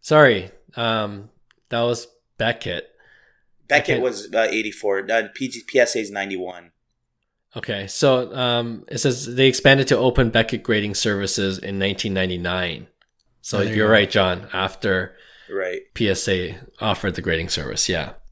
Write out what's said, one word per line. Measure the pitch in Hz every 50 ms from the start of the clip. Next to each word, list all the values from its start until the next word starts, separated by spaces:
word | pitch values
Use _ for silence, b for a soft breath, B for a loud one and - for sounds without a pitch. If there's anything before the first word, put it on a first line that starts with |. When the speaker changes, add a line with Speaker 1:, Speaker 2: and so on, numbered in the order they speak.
Speaker 1:
Sorry, | _ - 151 151 151 135 113 98 90 92 - - _ _ _
um, | - 117 113 113 110 107 104 101 98 101 110 _ _ _ _ _ _ _ _
that | 123 117 117
was | 120 120 117 - - _ _ _ _ _ _
Beckett. | 110 113 117 - - - 90 80 - - _ b b b b b b b b b b b b _ _ _
Speaker 2:
Beckett | 143 147 143
Speaker 1:
Beckett | - 147 123 123
Speaker 2:
was, | 127 113 101 104 - 92
uh, | 110 113 -
eighty-four. | 85 110 110 107 101 - - 104 98 98 98 98
Uh, | 110 113 107 101 -
P | - 135 127
G, | - 117 -
P | - - 127
S | 120 117 -
A | 120
is | 110 98
ninety-one. | 101 101 98 98 98 92 90 90 90 87 87 85 _ _ _ _ _ _ _ _ _ _ _ _ _ _ _ _ _
Speaker 1:
Okay, | 117 - - 110 101 98
so, | 101 - - - 139 131 127 127 - -
um, | 131 127 123 120 120 117 117 117 107 - -
it | - 117
says | - 139 123 123 - 110 120
they | 127 135
expanded | 135 123 - - 143 135 135 135 -
to | 143
open | 107 120 131 123 - 127 113
Beckett | 110 120 113 - - 110 -
grading | - 113 107 104 104 98
services | - - 113 104 98 101 95 - - 98 98 95 92
in | - 98 98 98
nineteen | 95 98 101 - - 110 98
ninety-nine. | 95 92 92 90 87 87 90 90 92 90 87 80 - - _ _ _ _ _ _ _ _ _ _ _
So | _ - - 101
Speaker 3:
Oh, |
there | 98 104
you | 110
Speaker 1:
you're | 107 107 107
Speaker 3:
go. | 113
Speaker 1:
right, | 107 104 95
John. | - 104 95 92 90 90 98 - -
After | 92 95 95 - - - 101 95 92 92 92 B B B B B B B B
Speaker 2:
Right. | 104 98 92 92 90 - - _ _
Speaker 1:
P | - 113 104
S | 95 - - -
A | 98 92 90 85 87 92 - - _ _
offered | - 110 101 - - 101 90
the | - -
grading | - 82 80 82 87
service, | - - 76 65 - - - -
yeah. | 92 82 73 - - - - -